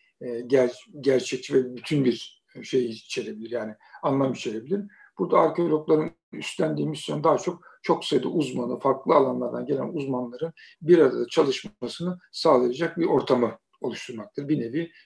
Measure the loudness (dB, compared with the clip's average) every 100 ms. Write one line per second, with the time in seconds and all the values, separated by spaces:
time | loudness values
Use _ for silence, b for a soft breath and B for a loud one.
0 | _ -14 -10 -8 2 4 4 0 -16 -4
1 | 2 2 0 -6 0 0 0 -4 -2 2
2 | 2 0 -6 _ _ -18 -4 -2 -2 -6
3 | -10 -8 -8 -10 -8 -8 -8 -12 B B
4 | 0 2 0 -2 -6 -6 -4 -4 -6 B
5 | B -6 2 4 4 2 0 0 2 2
6 | 0 -8 _ -12 -8 -2 -2 0 -4 -4
7 | -6 0 2 2 0 -8 b b -2 -2
8 | 0 0 2 0 -2 -2 -4 -2 0 0
9 | 4 4 4 0 -4 -4 -4 -4 -4 -6
10 | -4 -4 -6 -6 -8 B B _ 6 6
11 | 6 2 0 2 2 0 -6 -12 -10 -6
12 | -6 -8 b 0 4 4 4 0 -4 0
13 | 2 2 2 2 2 -2 _ _ -8 -8
14 | -10 -12 -12 -8 -2 -2 -2 -6 -8 b